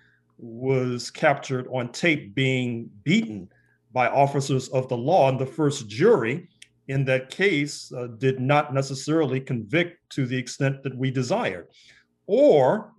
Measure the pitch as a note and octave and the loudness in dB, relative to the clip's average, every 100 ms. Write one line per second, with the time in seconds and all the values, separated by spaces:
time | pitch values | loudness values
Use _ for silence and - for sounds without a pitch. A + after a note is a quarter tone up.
0 | _ _ _ - A#2+ A#2 C3 C3 B2+ B2 | _ _ _ -20 -16 -6 0 0 0 -4
1 | - - D3+ C#3 - C3 - B2+ A#2+ - | -8 0 2 2 -2 -6 -4 -6 -6 -2
2 | E3+ D3 G2+ G2+ C3 C3 B2 A#2 A2+ G#2 | 0 0 -2 -2 0 0 -2 -6 -10 -8
3 | C#3 A3 A2+ G#2 F2 _ _ _ _ B2+ | 0 0 0 -8 -14 _ _ _ _ -2
4 | A#2+ C3 C#3 C#3+ C#3 C3 - C3 - B2 | 2 4 2 2 0 -2 -2 -4 -2 -4
5 | B2+ F3+ C3+ C3 C3+ - D3 C#3 G#2+ G#2+ | 2 4 4 2 -4 -2 0 -2 -6 2
6 | G3+ F#3+ A2+ D#3+ - _ - _ - C#3 | 4 4 2 -4 -8 _ -20 _ -6 -2
7 | C3+ C3 C3 - G3 C#3+ D3 - - C3 | 0 0 -2 0 2 2 -2 -6 -12 -10
8 | B2 A2 C3+ C3 B2+ D3 D3 C3+ C#3 C#3 | -10 -2 -2 0 2 2 2 -2 -4 -6
9 | - D#3+ C#3 C3 C3+ A#2+ G2+ D#3 E3+ - | -2 0 0 -2 -4 -6 -2 -2 -2 -6
10 | - - B2 B2+ B2 - C#3 C#3 C3+ B2 | -10 -4 -4 -4 -6 -2 -2 -2 -8 -6
11 | C3 C3 A#2+ G3+ D#3 F2+ E2 _ _ _ | -4 -2 -2 -2 -2 -6 -14 _ _ _
12 | _ _ - A3+ D4 D3+ C3 G#3+ - | _ _ -2 4 6 8 6 2 -4